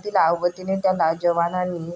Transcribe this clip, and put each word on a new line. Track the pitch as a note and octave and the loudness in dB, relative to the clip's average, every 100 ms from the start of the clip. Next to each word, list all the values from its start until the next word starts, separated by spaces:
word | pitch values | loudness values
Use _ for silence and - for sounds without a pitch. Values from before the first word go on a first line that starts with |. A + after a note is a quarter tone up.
दिला | G#3 G3+ E3 | 0 2 2
व | E3+ F3 | 2 -2
तिने | F#3 F#3 F#3+ | -4 -4 0
त्याला | F#3+ F#3 D#3+ E3 | 0 2 0 2
जवानांनी | E3+ E3+ E3+ F#3 F3+ F3 E3 | 0 2 0 0 -2 -4 -8